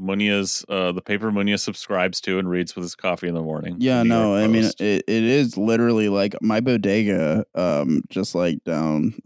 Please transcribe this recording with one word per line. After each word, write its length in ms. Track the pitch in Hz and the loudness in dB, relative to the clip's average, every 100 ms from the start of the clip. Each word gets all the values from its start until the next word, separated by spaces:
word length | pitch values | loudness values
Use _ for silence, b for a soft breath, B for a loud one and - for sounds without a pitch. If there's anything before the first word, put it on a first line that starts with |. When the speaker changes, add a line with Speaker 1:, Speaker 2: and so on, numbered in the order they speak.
Speaker 1:
Munya's, 640 | 92 98 104 101 95 - - | -4 0 0 0 -2 -6 -6
uh, 240 | 98 90 | -2 -2
the 80 | 90 | -2
paper 300 | - 101 110 | -4 -4 -2
Munya 280 | 101 101 101 | 0 0 0
subscribes 600 | - 98 - 95 92 92 | -4 -8 -4 0 0 -2
to 180 | - 92 | -4 -2
and 100 | 92 | 0
reads 260 | 90 87 - | -2 -4 -6
with 60 | |
his 120 | 87 - | -10 -6
coffee 320 | 95 87 87 | -4 -4 -4
in 80 | 85 | -4
the 60 | |
morning. 320 | 80 78 80 87 | -4 -6 -6 -2
Speaker 2:
Yeah, 220 | 127 123 | 0 2
Speaker 1:
The 40 | 117 | 4
New 40 | |
Speaker 2:
no, 260 | 117 107 101 | 4 2 2
Speaker 1:
York 80 | |
Speaker 2:
I 40 | 107 | 4
mean, 120 | 113 | 2
Speaker 1:
Post. 180 | 107 - | 2 0
Speaker 2:
it, 220 | 104 98 - | 0 0 0
it 160 | 113 | 0
is 340 | 117 139 127 92 | 2 2 2 0
literally, 520 | 107 113 117 113 107 | 0 2 4 4 2
like, 240 | 98 101 - | 2 0 -2
my 180 | 110 110 | -2 0
bodega, 840 | 127 120 101 104 104 90 78 76 76 | 2 2 2 2 2 2 0 0 -2
um, 480 | - 90 73 71 76 - | -2 0 0 2 0 -2
just, 240 | 92 - | -4 -4
like, 300 | 90 87 76 | 0 0 -2
down, 500 | - 78 80 76 78 - | -4 -2 0 0 -2 -4